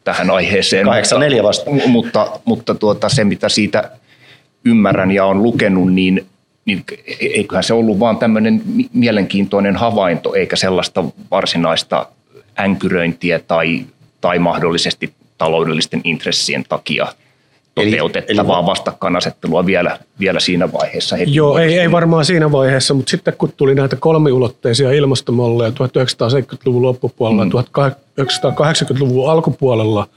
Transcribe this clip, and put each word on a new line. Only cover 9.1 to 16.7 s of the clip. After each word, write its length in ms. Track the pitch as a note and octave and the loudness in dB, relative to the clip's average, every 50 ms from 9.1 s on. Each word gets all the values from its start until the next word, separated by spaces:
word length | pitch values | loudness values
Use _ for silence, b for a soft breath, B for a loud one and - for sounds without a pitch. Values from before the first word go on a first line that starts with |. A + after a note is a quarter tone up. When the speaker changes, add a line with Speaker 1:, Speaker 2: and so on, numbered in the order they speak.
| G#2+ G2+ F2 - - G2 G2 - G2+ G2+ G2+ G2+ F#2 | 2 0 0 0 0 -2 -2 0 0 0 0 0 0
Speaker 1:
havainto, 580 | F2 A#2 A#2 G#2+ G#2+ F#2+ F2 E2 D#2 - - - | 0 0 0 2 0 0 0 0 -2 -4 -2 -2
eikä 220 | - F2 - F2 | -2 -2 -2 -2
sellaista 480 | - - F#2+ F#2 F2 F2 - - F#2+ E2 - - - - - | -2 0 0 0 0 -2 -2 -4 -4 -4 -4 -8 -14 -8 -4
varsinaista 760 | - G2 F#2 - - E2+ E2 E2 E2 - - - F2+ C2+ - - _ _ _ _ - - - _ _ - | -2 -2 -2 -2 -2 -2 0 0 0 -2 -2 -4 -4 -4 -4 -6 _ _ _ _ -20 -20 -20 _ _ -4
änkyröintiä 800 | G2 G2 F#2 - G2 F2 F2+ F2 E2+ E2+ E2 - - F2 E2 D#2 | -2 -2 -2 -2 -2 -2 -2 0 -2 -2 -4 -4 -2 -2 -2 -2
tai, 460 | - - E2+ E2 E2 E2 E2 - - - - _ - _ _ _ | -2 -2 -2 0 0 0 -2 -4 -6 -12 -18 _ -20 _ _ _
tai 180 | - F2 F2+ F2 | -2 0 0 2
mahdollisesti 760 | E2+ E2+ D#2+ D#2+ E2+ E2+ E2+ E2 - E2 - - E2 - - _ _ _ _ - | 0 0 0 0 -2 -2 0 -2 -2 -4 -6 -6 -8 -10 -12 _ _ _ _ -4
taloudellisten 640 | D#2+ D#2+ E2 E2 E2 E2+ D#2+ D#2+ - - - - - | -2 0 0 0 0 0 -2 -4 -4 -4 -6 -6 -4
intressien 600 | E2+ D#2 C#2+ - F#2 E2+ - - - C#2+ C2 - | -4 -6 -4 -4 -6 -4 -4 -4 -4 -6 -6 -4
takia 380 | - | -6